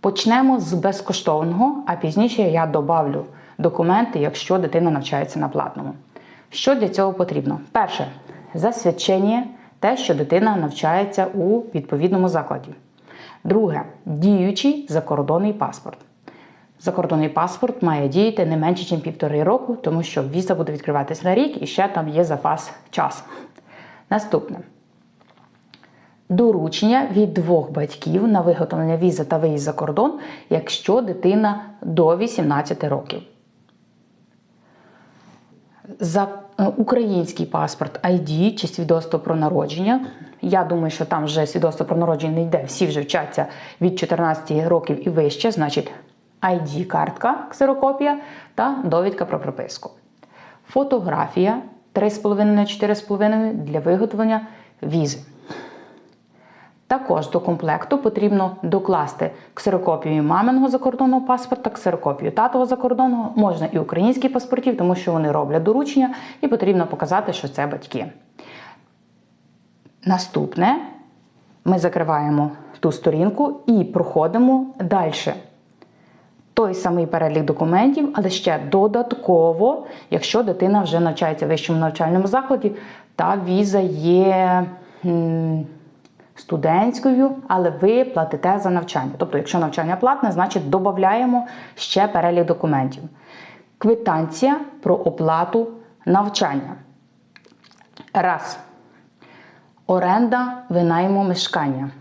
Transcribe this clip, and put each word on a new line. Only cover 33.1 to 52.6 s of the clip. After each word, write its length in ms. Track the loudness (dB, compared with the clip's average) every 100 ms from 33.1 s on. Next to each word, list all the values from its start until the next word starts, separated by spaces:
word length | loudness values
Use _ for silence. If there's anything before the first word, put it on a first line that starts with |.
| -12 -12 _ _ _ _ _ _ _ _ _ _ _ _ _ _ _ _ _ _ _ -20 -20 _ -20 _ _ -20 -8
За, 280 | -2 0 -2 -6 -16 -2
е, 60 | 0 2
український 720 | 2 2 2 0 -2 -4 -4
паспорт 540 | -2 -4 -4 -8 -4
I 160 | 0 0
D 340 | 0 2 0
чи 120 | 0 -8
свідоцтво 520 | -6 0 0 0 -4
про 180 | -2 0
народження. 720 | 0 0 -2 -2 0 0 -2 -14 -20 -8
Я 220 | 0 0
думаю, 260 | 2 0 -2
що 140 | -4
там 200 | -4 -2
вже 220 | -2 0 0
свідоцтво 400 | 0 0 0 -2
про 100 | 0
народження 380 | 2 0 0
не 80 | -2
йде, 220 | 0 0 -2
всі 200 | -2 -2
вже 140 | 0
вчаться 460 | -2 -4 -4 -4 -6 -6 -20 -2
від 180 | -2 0
чотирнадцяти 720 | -2 0 0 0 -2 -2 2
років 380 | 2 2 -4 -2
і 20 |
вище, 400 | 2 0 2 -2
значить, 420 | 0 -2 -2 -6 -10 -20 _ _ _
I 200 | -2 0
D 220 | -2 -6
картка, 640 | -4 -2 -2 -2 -2 -2 -6
ксерокопія 680 | 0 0 2 0 2 0 -2 -6 -20 -12
та 220 | -4 -2 -2
довідка 400 | 0 2 0 -2
про 160 | -6 -4
прописку. 500 | -6 -8 -12 -12 -16 -20 _ _ _ -20 -20 -20 _
Фотографія 880 | -2 0 0 0 -2 -2 0 0 0 -6 -20 _
три 180 | -2 0
з 80 | 0
половиною 380 | -2 2 2
на 100 | 2